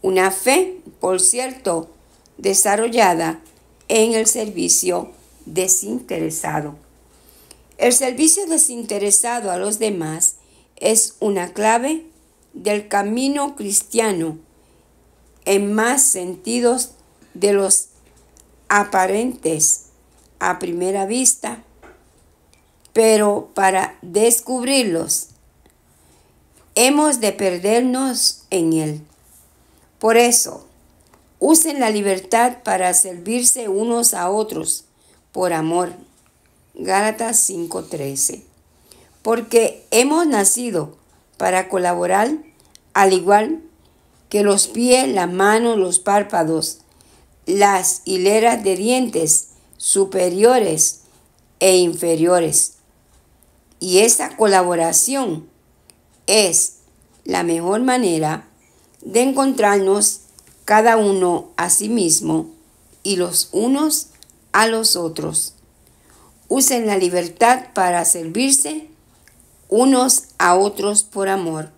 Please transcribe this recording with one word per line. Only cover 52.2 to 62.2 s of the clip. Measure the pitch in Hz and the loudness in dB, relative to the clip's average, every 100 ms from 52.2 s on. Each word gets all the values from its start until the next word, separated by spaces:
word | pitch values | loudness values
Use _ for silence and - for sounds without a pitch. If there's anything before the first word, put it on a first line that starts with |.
| 170 180 160 147 - _ _ _ _ _ _ _ _ _ _ _ | 2 2 2 0 -2 _ _ _ _ _ _ _ _ _ _ _
Y | 180 185 | 0 4
esa | 226 - - - | 4 2 -2 0
colaboración | 214 190 180 175 165 160 - 269 247 156 - _ _ _ _ _ _ _ - | 4 4 2 0 0 0 0 -2 -4 -6 -10 _ _ _ _ _ _ _ 0
es | 208 196 160 - - _ _ _ _ | 2 2 0 -2 -6 _ _ _ _
la | - 180 | -4 -2
mejor | 175 165 175 208 | 0 -2 -2 0
manera | 254 254 214 165 151 - - _ _ _ _ _ | 0 0 0 0 -2 -4 -10 _ _ _ _ _
de | - 226 | -4 0
encontrarnos | 254 269 269 262 208 202 190 202 208 - - - _ _ | 2 2 0 2 2 2 2 2 2 -2 -16 -20 _ _
cada | - 214 226 226 | 2 4 6 4
uno | 208 196 180 170 - - | 2 2 2 0 -4 -6
a | 180 | 0
sí | - 214 | 0 0
mismo | 233 175 160 | 0 0 0